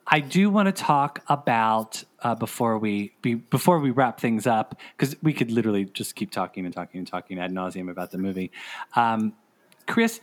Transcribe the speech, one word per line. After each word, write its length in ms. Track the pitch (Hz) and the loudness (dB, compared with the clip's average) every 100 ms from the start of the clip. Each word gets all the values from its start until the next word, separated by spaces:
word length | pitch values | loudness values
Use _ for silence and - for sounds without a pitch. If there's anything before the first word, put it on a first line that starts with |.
| - | 0
I 120 | 156 | 0
do 280 | 139 180 202 | 2 4 4
wanna 220 | 202 196 | 4 2
talk 520 | 190 - 147 143 - - | 2 2 2 2 -2 -2
about, 760 | 147 139 117 110 110 110 - - _ | 0 0 2 2 2 -2 -10 -16 _
uh, 100 | 120 113 | -4 -2
before 420 | 117 - 117 110 | -4 -2 0 0
we, 340 | 107 104 101 _ | 0 -2 -4 _
be-, 140 | 127 117 | -2 -2
before 440 | - 131 - 170 | -2 2 4 4
we 120 | 139 | 4
wrap 280 | 120 127 - | 2 0 0
things 260 | 123 113 120 | 0 0 2
up, 280 | 110 110 - - - | 0 0 -8 -18 -4
'cause 180 | 139 - | -4 0
we 120 | 156 | -2
could 180 | 143 117 | 0 0
literally 340 | 117 110 101 98 | 0 2 0 -2
just 300 | - 104 - | -6 -10 -8
keep 160 | 101 | -6
talking 340 | - 90 - 90 | -4 -6 -6 -8
and 80 | |
talking 240 | 85 85 90 | -8 -10 -10
and 100 | 87 | -8
talking 300 | 90 - 92 | -8 -8 -6
ad 120 | 90 | -6
nauseam 340 | 92 92 90 90 | -4 -6 -6 -8
about 220 | 87 87 | -8 -8
the 60 | 95 | -4
movie. 340 | 98 95 92 - - - - - | -4 -4 -6 -10 -16 -14 -4 0
Um, 380 | 117 113 110 - _ _ _ _ - | 2 2 -2 -4 _ _ _ _ -4
Chris, 320 | - 226 226 | 2 2 0